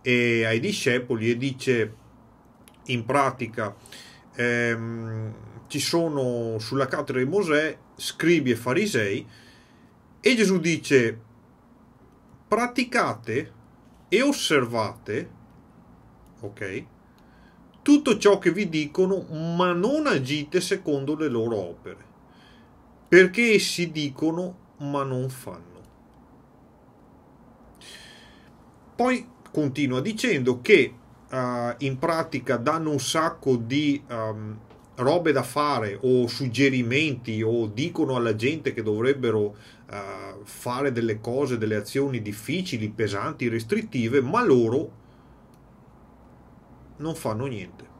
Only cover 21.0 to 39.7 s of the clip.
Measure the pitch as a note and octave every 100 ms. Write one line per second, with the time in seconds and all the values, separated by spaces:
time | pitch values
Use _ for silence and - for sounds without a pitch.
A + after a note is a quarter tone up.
21 | C3+ D3+ D#3 A#2 A2+ G#2+ F2+ E2+ F#2+ -
22 | - - - - - - - - - -
23 | - F3 F#3 G#3 A#3+ G3+ - - E3+ D#3
24 | D3 C3 D#3+ E3 F#3 F#3 - - C#3+ C#3+
25 | C3+ B2+ C3 - - F2 E2+ F2 - -
26 | - - - - - - - - - -
27 | - - - - - - - - - -
28 | - - - - - - - - - -
29 | B3 B3 - - - - C#3+ C#3 C#3 B2+
30 | G#3 A3 B3+ D#3 B2+ B2 - F#3+ A#2 -
31 | - - - C3 B2 B2 A#2+ A#2 C#3 C3
32 | D#3+ D#3+ D#3+ C#3+ B2+ A#2+ B2+ D#3+ D#3 C#3+
33 | - D#3+ E3 E3 C#3 B2 A2+ C#3 D3 C#3
34 | - A#2+ A2 G#2+ G#2+ A2 - - - -
35 | B2+ F3 D#3+ C3 A#2+ D3 D3 C3 G#2+ G2
36 | B2+ B2+ A#2 - C3+ G#2+ C#3 C3 A#2+ C3+
37 | D#3 A#2 - A2 A2 A#2+ A2 G#2 E3 E3+
38 | C#3 B2+ A#2 G#2+ B2 D#3+ C3+ A#2 G#2+ G#2+
39 | B2 C3+ B2 A2 G#2 G#2 -